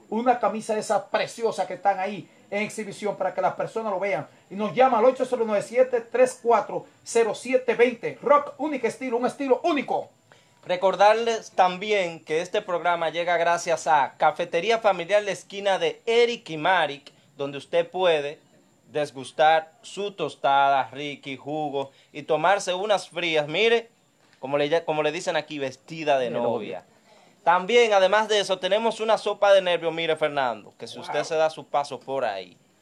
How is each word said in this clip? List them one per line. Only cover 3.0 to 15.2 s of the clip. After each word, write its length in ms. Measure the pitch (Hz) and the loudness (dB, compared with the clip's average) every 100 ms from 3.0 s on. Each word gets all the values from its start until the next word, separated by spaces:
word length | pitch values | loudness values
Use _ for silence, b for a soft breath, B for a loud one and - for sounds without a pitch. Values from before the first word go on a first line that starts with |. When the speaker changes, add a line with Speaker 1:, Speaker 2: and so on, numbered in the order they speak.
| 208 185 | -6 -4
Speaker 1:
para 160 | 170 | -4
que 80 | 277 | 0
las 120 | 240 | -2
personas 380 | - 170 226 220 | -2 -6 -6 -4
lo 80 | 185 | -4
vean. 280 | 202 170 131 b b | -2 -4 -6 b b
Y 60 | 196 | -6
nos 180 | 208 | -2
llama 260 | 165 262 226 | 4 4 4
al 60 | 254 | 4
ocho 200 | 254 254 | 2 0
cero 180 | 240 220 | -2 -2
nueve 160 | 202 | -2
siete, 400 | - 240 254 240 | 0 0 2 0
tres 380 | 233 240 254 - | -2 2 2 2
cuatro 440 | 233 214 196 175 - B | 2 2 0 -8 -10 B
cero 300 | - 233 220 175 | -2 2 2 -2
siete 400 | 240 254 247 220 | 0 0 2 4
veinte. 420 | 247 233 156 131 | 2 2 -6 -2
Rock 320 | 220 285 277 - | 4 4 2 -6
Única 300 | 311 - 220 | -6 -4 -4
Estilo, 300 | - 262 233 | -6 -4 -2
un 80 | 247 | -2
estilo 340 | - 277 240 | -2 0 0
único. 460 | 339 285 - 151 - _ _ b b b - | 0 -2 -2 -6 -8 _ _ b b b -6
Speaker 2:
Recordarles 880 | 180 190 180 208 226 233 220 - | 0 0 6 6 6 0 -4 -2
también 720 | - 180 180 214 208 175 165 | 2 2 2 -2 0 -2 -6
que 180 | - 156 | -4 -4
este 200 | 175 214 | -2 -4
programa 480 | 190 170 170 170 160 | -2 -2 0 0 -2
llega 280 | 160 170 170 | -2 -2 0
gracias 480 | 170 170 175 160 175 | 2 0 0 -2 2
a 300 | 151 127 - | 2 2 0
Cafetería 600 | 156 151 170 170 170 226 | 0 0 -2 -2 0 2
Familiar, 420 | 214 180 165 208 | 2 0 0 0